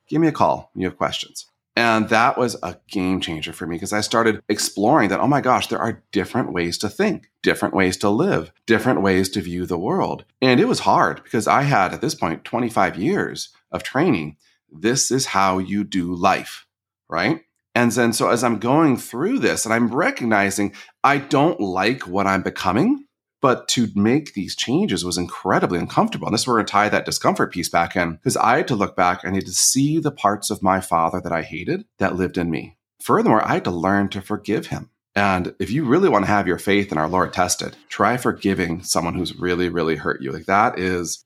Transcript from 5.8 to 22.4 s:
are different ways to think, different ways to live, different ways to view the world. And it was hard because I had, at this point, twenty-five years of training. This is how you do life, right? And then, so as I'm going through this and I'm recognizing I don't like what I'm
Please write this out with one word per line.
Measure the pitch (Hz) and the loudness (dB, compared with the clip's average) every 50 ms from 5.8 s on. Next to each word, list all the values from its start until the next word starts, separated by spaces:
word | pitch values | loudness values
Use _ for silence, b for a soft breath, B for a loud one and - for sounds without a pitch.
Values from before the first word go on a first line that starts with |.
are | - 117 110 - _ _ - | -2 -4 -4 -6 _ _ -2
different | 101 87 - - 117 117 67 76 | -2 -2 -2 -2 -4 -4 -2 -2
ways | 90 85 85 82 - | -2 -2 -2 -2 -4
to | - 98 | -6 -4
think, | - - 196 220 165 - - _ _ _ - | -2 0 0 0 -2 -4 -8 _ _ _ 0
different | 92 82 - - 82 - | 0 0 2 0 0 2
ways | 95 95 92 90 | 2 2 2 2
to | - - 101 | 0 0 0
live, | 104 117 175 202 165 - - - _ _ _ | 2 2 2 2 0 0 -2 -4 _ _ _
different | - 113 107 - 127 - 78 95 | 2 2 2 2 2 2 2 2
ways | 98 95 92 95 95 | 2 4 2 2 0
to | - 104 | -2 -6
view | 85 87 87 90 90 | -6 -4 -4 -6 -4
the | 87 90 | -4 -4
world. | 82 90 123 180 190 117 82 73 - - _ _ _ | -4 -2 -2 -2 -2 -2 -2 -4 -8 -12 _ _ _
And | 127 131 123 131 | 4 4 6 6
it | 202 254 | 4 4
was | 208 - | 2 0
hard | - 95 110 165 143 87 73 - - | 2 4 4 4 4 2 0 -2 -6
because | - - 117 104 - | -4 -2 -2 2 2
I | 95 123 143 | 2 2 2
had, | 143 135 104 92 87 87 | 2 2 2 2 2 0
at | 82 | -4
this | - 151 - | -4 -6 -4
point, | - 98 85 80 - - | -2 -4 -4 -4 -4 -8
twenty-five | - - 117 123 113 - 110 98 87 80 | -6 -4 -4 -2 -2 0 2 0 0 0
years | 82 101 151 202 170 90 - - - - - b b b b b | -2 -2 -2 0 0 -2 -4 -6 -10 -12 -14 b b b b b
of | 87 - | -8 -8
training. | - - 127 165 185 123 85 76 76 73 _ _ _ _ _ _ _ | -4 -2 0 2 2 2 0 -2 -6 -10 _ _ _ _ _ _ _
This | 73 78 80 110 127 139 - - | -10 -4 -2 0 0 0 0 0
is | 120 135 - | -2 -2 -2
how | - - 95 98 95 92 92 | -2 0 2 2 2 2 0
you | 95 92 98 104 101 | -2 -2 -2 -4 -4
do | 101 - 95 87 87 90 | -2 -2 -2 -2 -2 -2
life, | 87 92 98 90 65 - - - - - _ _ _ _ _ _ _ _ - | 0 2 2 2 0 -2 -8 -14 -18 -20 _ _ _ _ _ _ _ _ -8
right? | 82 82 92 117 165 160 - _ _ _ _ _ - | -4 -2 0 0 0 -2 -6 _ _ _ _ _ 0
And | 120 120 120 | 2 2 2
then, | 101 123 120 117 110 | 2 2 2 2 2
so | - 135 92 | 2 0 2
as | 110 117 127 | 2 2 0
I'm | 120 117 101 | 0 -2 0
going | 104 120 135 156 165 147 123 | 0 2 2 4 4 4 2
through | - - - - 117 156 208 269 247 | 0 -4 -8 -6 -4 -2 -2 0 0
this | 127 95 82 - - | 0 0 0 0 -2
and | 107 113 | 0 0
I'm | 117 120 110 113 | 0 0 0 0
recognizing | 139 180 262 277 - 143 113 110 101 98 98 95 - 101 101 - B B B B B - | 0 -2 -2 -2 -2 -2 0 2 2 2 2 0 0 -2 -2 -4 B B B B B 0
I | 131 143 143 | 2 2 0
don't | 139 - 147 135 143 170 - - | 0 0 2 4 4 4 2 0
like | 101 95 90 92 95 110 131 131 - | -2 -2 0 0 0 0 0 -2 -4
what | 90 90 101 98 98 | -4 -2 0 2 2
I'm | 95 95 | 2 2